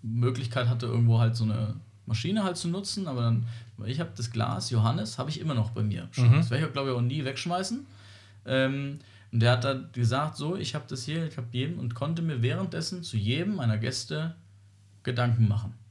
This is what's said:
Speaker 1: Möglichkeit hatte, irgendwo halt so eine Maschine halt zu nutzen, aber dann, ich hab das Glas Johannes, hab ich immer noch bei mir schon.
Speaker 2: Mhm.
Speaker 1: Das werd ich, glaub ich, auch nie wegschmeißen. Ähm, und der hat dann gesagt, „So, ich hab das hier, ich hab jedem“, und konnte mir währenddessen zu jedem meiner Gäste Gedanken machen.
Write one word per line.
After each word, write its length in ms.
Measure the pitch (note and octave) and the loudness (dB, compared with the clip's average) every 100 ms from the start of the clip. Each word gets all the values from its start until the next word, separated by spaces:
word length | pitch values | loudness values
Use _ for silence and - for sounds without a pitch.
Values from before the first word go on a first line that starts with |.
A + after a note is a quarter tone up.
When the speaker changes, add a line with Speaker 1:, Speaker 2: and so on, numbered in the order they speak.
Speaker 1:
Möglichkeit 640 | A2+ A2+ B2 A#2+ - C3+ A#2+ | -4 0 0 0 -4 0 0
hatte, 160 | A#2 A#2 | 0 0
irgendwo 340 | A#2 A#2 A2+ | 4 6 6
halt 160 | A2+ A#2 | 4 2
so 100 | A2 | 0
eine 300 | A2 G#2+ A2+ - - - | 0 -2 -4 -10 -18 -6
Maschine 380 | A2+ - G#3+ | -2 0 0
halt 140 | F#3+ F3 | 0 -2
zu 100 | E3+ | -4
nutzen, 400 | F3 G3 - F3+ | -4 -4 -4 -4
aber 140 | B2+ | 0
dann, 240 | A#2 A#2 A#2 - - - G#2 | 2 2 0 -6 -14 -10 -6
ich 140 | C3+ | -4
hab 160 | E3 - | -4 -6
das 140 | A#2 | -6
Glas 400 | A2+ A2 F#2 - | -2 -2 -2 -2
Johannes, 480 | A#2 A2+ D#3+ G#3+ - | 2 2 2 -4 -6
hab 100 | C3+ | -6
ich 100 | D3+ | -4
immer 160 | D#3+ B2 | -2 0
noch 160 | G#2+ | 0
bei 100 | - | -2
mir 260 | G#2 F2 E2+ | -2 -2 -6
schon. 180 | - A#2+ | 4 8
Speaker 2:
Mhm. 60 | A#2+ | 8
Speaker 1:
Das 160 | A2+ | 6
werd 120 | A#2+ | 0
ich, 100 | D#3 | 0
glaub 120 | C#3+ C3+ | -2 0
ich, 60 | |
auch 80 | B2 | 2
nie 240 | A#2+ D3 C3+ | 0 0 -4
wegschmeißen. 640 | B2+ E3+ F3+ F#3+ A#3+ - - - - - - - | -4 -2 -2 -2 -6 -8 -20 -20 -20 -20 -18 -2
Ähm, 540 | C3 C3+ C#3 C#3 C#3+ - - - | 2 2 0 -6 -8 -14 -20 -4
und 80 | A#2 | 4
der 140 | A#2+ | 6
hat 100 | A#2+ | 6
dann 260 | C#3 C3 - | 2 -2 -4
gesagt, 440 | B2 A#2+ C3 D3+ - | 0 2 2 -2 -4
„So, 180 | D3 F#3 | -4 -4
ich 200 | A#2 D#3 | -4 -6
hab 120 | - | -8
das 160 | B2 A#2+ | -10 -6
hier, 200 | D#3+ E3 | -4 -4
ich 120 | - | -6
hab 140 | A#2 | -6
jedem“, 280 | B2 D3+ E3+ | -4 -4 -4
und 160 | B2 - | -6 -4
konnte 260 | C#3+ E3 | -4 -2
mir 220 | E3 C3+ | -2 0
währenddessen 580 | A#2+ - F#3+ E3 E3 F#3 | 0 0 -2 -4 -6 -6
zu 160 | E3 A2 | -4 -2
jedem 380 | G2+ C#3 F#3 G3 | 0 0 0 0
meiner 240 | A#2 G#2+ | 0 0
Gäste 560 | B2 B2 - D3+ D#3+ E3 - - - _ - - | -2 -4 -6 -4 -4 -8 -20 -20 -20 _ -20 -10
Gedanken 460 | - A#2+ A#2+ A#2+ A2 | -4 0 2 4 4
machen. 260 | G#2 - - - | 4 -2 -12 -20